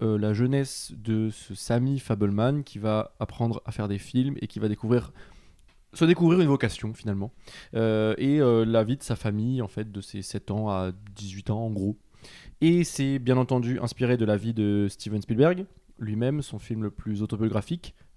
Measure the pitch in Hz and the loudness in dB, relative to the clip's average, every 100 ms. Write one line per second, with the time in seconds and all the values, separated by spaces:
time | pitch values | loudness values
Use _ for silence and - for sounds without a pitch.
0 | 110 104 104 107 127 139 135 - - - | 0 2 2 2 2 0 -2 -8 -14 -10
1 | 110 110 110 107 - 95 - 120 131 139 | -2 0 0 -4 -12 -10 0 2 2 0
2 | - 107 104 101 120 147 139 104 110 107 | -2 0 2 2 2 0 -4 -6 -2 -2
3 | - - 113 - 120 110 - - 104 101 | -2 -6 -8 -2 -2 -2 -6 -6 -4 -4
4 | - 123 131 139 - 107 107 107 110 120 | -2 -2 0 -2 -8 -4 -2 -2 2 2
5 | - - - - - - - _ _ - | 0 -10 -20 -20 -20 -20 -20 _ _ 2
6 | 165 175 170 180 156 139 113 - 107 113 | 4 6 6 6 4 4 0 -2 -8 -6
7 | 107 98 104 - - - - 113 113 110 | -4 -4 -6 -10 -20 -20 -8 -2 2 2
8 | 110 110 135 147 131 117 113 113 107 131 | 2 2 2 4 6 4 4 4 2 -2
9 | - 117 110 107 117 131 104 - 107 101 | -4 -4 -2 -2 -2 -2 -4 -6 -8 -10
10 | - 101 92 101 - 95 107 95 92 92 | -10 -10 -8 -8 -4 -4 -2 -2 -2 -6
11 | 104 98 101 98 - 107 113 104 98 - | -14 -14 -12 -8 -4 -4 -2 -2 -2 -4
12 | _ - - - - - 160 175 165 - | _ -20 -20 -20 -20 2 4 4 2 0
13 | 139 135 120 127 123 127 120 127 117 - | -2 0 2 2 4 0 0 -2 -4 -2
14 | 123 123 107 104 110 113 104 101 101 - | 0 2 2 2 0 0 2 2 0 -2
15 | 107 104 - 113 156 185 190 - _ - | -6 -6 -2 4 4 2 -6 -16 _ -10
16 | 110 107 123 147 135 104 - 110 107 - | -6 -2 -2 -2 -6 -10 -8 -4 -4 -6
17 | - 104 107 104 110 104 - 175 - - | -6 -4 -4 0 0 0 -4 -8 -10 -20
18 | - | -20